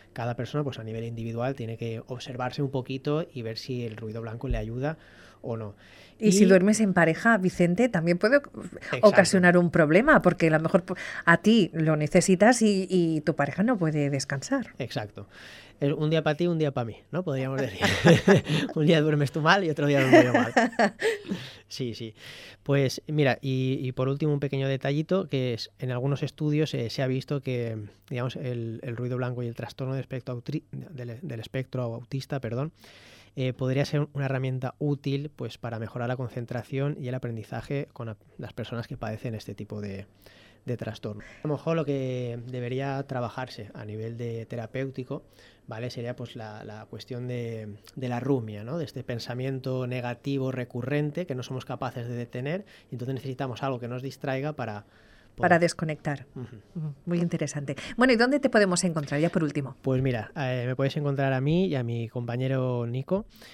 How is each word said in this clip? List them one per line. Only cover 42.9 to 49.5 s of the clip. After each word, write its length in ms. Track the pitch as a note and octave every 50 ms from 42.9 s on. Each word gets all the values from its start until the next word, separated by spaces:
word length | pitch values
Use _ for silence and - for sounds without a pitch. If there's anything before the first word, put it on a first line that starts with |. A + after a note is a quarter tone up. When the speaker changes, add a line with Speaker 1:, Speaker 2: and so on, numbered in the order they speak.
| C3+ C3+ C3+
Speaker 1:
trabajarse 640 | - C3+ B2+ A#2+ A2 - - C3 C3 - - G#2+ G2+ -
a 140 | - A2+
nivel 320 | G#2+ G#2+ G#2+ A2 A2+ A#2 A2+
de 260 | A#2+ A#2 A2+ A2+ A2+
terapéutico, 800 | - - A#2+ A2+ G#2+ - C3 C3+ C3+ B2+ - B2+ - C#3 D#3 - - _ _ - - _ _ _
¿vale? 220 | - A#2 G#2+ A#2+ B2
Sería, 240 | - B2+ A#2 A#2+ B2
pues, 220 | - A#2+ - -
la, 260 | A#2+ A2+ G#2+ G#2+ G#2+ -
la 200 | G#2+ G#2 G#2+ A2
cuestión 420 | - - G#2+ - - B2+ A#2+ B2
de, 500 | B2 B2 A#2+ A#2+ A#2 A2+ A2 A2 G#2+ G2+ - - - -
de 120 | D3 B2+ B2
la 100 | B2 A#2+
rumia, 440 | B2 C3 C#3+ B2+ A2 G#2+ G#2+ G#2 G#2+
¿no? 120 | A#2 D3
De 80 | F3 D3+
este 180 | A#2 - C3+ -
pensamiento 840 | - B2 A#2 - - A#2+ B2 B2+ C3+